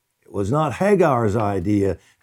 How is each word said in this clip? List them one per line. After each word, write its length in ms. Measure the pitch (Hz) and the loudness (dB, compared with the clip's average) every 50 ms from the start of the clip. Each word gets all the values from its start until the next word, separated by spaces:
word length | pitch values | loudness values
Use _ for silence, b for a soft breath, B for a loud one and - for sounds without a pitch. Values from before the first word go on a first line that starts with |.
| _ _ _ _ _ | _ _ _ _ _
it 80 | - | -10
was 180 | - 101 101 95 | -6 -6 -4 -2
not 260 | 131 151 156 147 110 | 0 -2 -2 -2 -2
Hagar's 600 | - 185 202 208 175 - 156 131 120 117 104 95 | -2 0 2 2 4 4 2 2 2 0 0 0
idea 640 | 117 107 101 101 95 85 101 104 101 98 98 87 b b b b b | 0 -2 -2 -2 -2 -2 0 0 2 0 0 -2 b b b b b